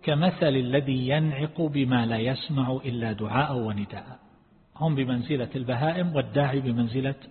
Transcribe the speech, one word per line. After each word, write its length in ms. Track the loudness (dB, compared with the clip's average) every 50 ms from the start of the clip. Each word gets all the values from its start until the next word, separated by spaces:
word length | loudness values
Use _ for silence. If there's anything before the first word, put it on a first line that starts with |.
| 0
كمثل 440 | 0 2 2 2 2 2 2 2 2
الذي 640 | 4 2 2 2 2 2 2 2 0 0 2 2
ينعق 520 | 2 2 2 2 0 0 -4 -4 -2 -2
بما 440 | -2 0 2 2 2 4 4 2 2
لا 120 | 2 0 0
يسمع 600 | 0 -2 -2 -4 -4 -2 0 0 0 0 -2 -2 -4
إلا 260 | -4 -4 -2 -2 -4
دعاء 460 | -4 -4 -4 -2 0 0 0 0 0 -2
ونداء". 640 | -2 -2 -2 -4 -4 -6 -8 -12 -12 -14 -18 -20 -20 -20 -20 -20 _ _ _ -20 _ _ _ -2
هم 180 | 0 0 2
بمنزلة 540 | 2 0 0 0 -2 0 -2 -2 -2 -2 -4 -4
البهائم 600 | -6 -2 -2 -2 0 0 0 0 0 -2 0 0
والداعي 440 | 0 -2 0 2 2 2 2 2 0
بمنزلة 560 | 0 0 0 0 0 0 0 -2 -2 -2 -4 -4 -10 -6